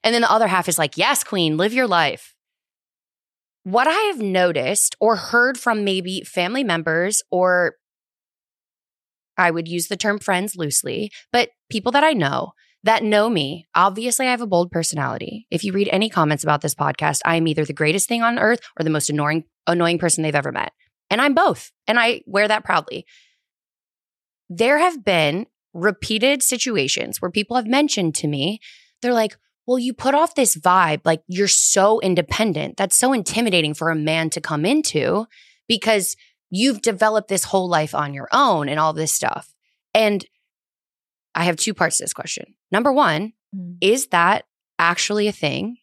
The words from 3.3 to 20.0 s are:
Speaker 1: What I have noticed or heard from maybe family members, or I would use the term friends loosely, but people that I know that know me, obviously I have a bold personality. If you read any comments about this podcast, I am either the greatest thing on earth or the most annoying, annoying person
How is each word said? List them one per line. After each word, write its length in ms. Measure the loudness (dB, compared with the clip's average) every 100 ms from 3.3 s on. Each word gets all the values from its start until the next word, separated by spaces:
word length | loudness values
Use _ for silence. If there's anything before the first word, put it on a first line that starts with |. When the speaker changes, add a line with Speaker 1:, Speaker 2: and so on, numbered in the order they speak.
| _ _ _
Speaker 1:
What 220 | -2 2 2
I 120 | 2 0
have 60 | -2
noticed 760 | 0 2 2 2 0 0 -2 2
or 180 | 2 2
heard 420 | 2 2 2 0
from 240 | -2 -2
maybe 380 | 0 -2 -4 -8
family 420 | -6 -4 -2 -2
members, 580 | -2 -2 0 0 0 -2 -2
or 460 | 0 2 4 0 -4 _ _ _ _ _ _ _ _ _ _ _ _ _ _ _ 0
I 140 | 0
would 160 | 0 -4
use 200 | -6 -6
the 100 | -4
term 220 | -2 -2
friends 360 | -2 -2 -2 -6
loosely, 560 | -4 -2 -4 -6 -8 -12 -2
but 160 | -2 -2 _ -8
people 220 | -6 0
that 120 | 2
I 100 | 2
know 400 | 2 0 -2 -6 -12 _ _
that 200 | 0 2
know 260 | 2 2 2
me, 380 | 0 -4 -8 -4 2
obviously 500 | 2 0 -4 -2 0
I 40 |
have 100 | -2
a 60 | 0
bold 240 | 0 0
personality. 760 | -2 -4 -4 -6 -6 -10 -14 -6
If 120 | -6
you 100 | -2
read 160 | -2 0
any 180 | 0 0
comments 340 | 2 2 0
about 180 | 0 0
this 120 | -2 -2
podcast, 440 | -4 -2 -2 -2 0
I 100 | 0
am 120 | 0
either 180 | 0 -2
the 80 |
greatest 340 | -2 -2 0 -2
thing 140 | 0
on 160 | 0 0
earth 200 | 0 0 -4 -4
or 40 |
the 60 | -2
most 200 | -2 -2
annoying, 340 | -2 0 -2 -6 _ -2
annoying 320 | 0 0
person 240 | 0